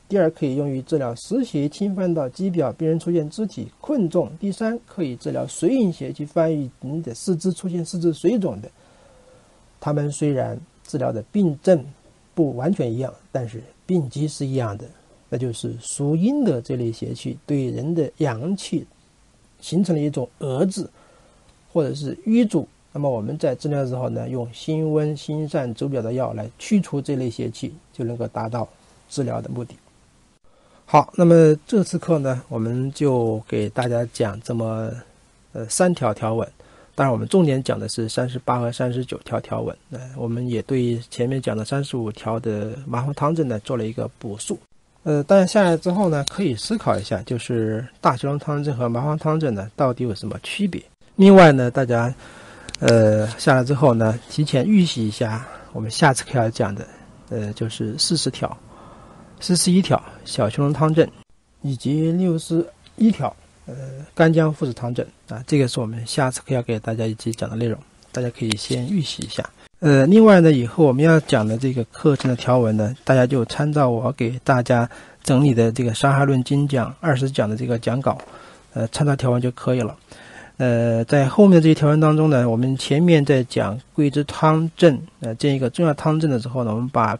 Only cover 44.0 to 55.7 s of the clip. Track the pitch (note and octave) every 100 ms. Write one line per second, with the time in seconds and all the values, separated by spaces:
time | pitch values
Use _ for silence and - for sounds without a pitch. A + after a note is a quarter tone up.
44 | A2+ - A#2 G#2 - - _ _ _ _
45 | - D3 C#3+ G3 F#3 A3 F#3 D#3+ F3+ F3+
46 | F#3+ D3 C#3 - F#3+ A2+ - A3 - G2+
47 | G2+ G2+ - B2 - A#2+ A2 A2 B2 _
48 | E3+ B2+ C#3 C#3+ - D3 D3 B2 A#2+ A#2
49 | C#3+ D3+ D#3 D#3 D3+ G#2 G2 - C3+ A#2+
50 | B2 G2 G#2+ G2 - - G3+ - - _
51 | - - G3 F#3+ E3+ C3+ B2 B2+ B2+ A#2
52 | A#2 B2+ - - - - - - B2+ A#2
53 | G#2+ G#2+ G#2+ A2+ - C3 B2 C#3 D3 A#2
54 | A2 A#2 - - D3+ C3+ D#3 G#3+ E3+ -
55 | A2 G#2 A#2 A2 B2+ - -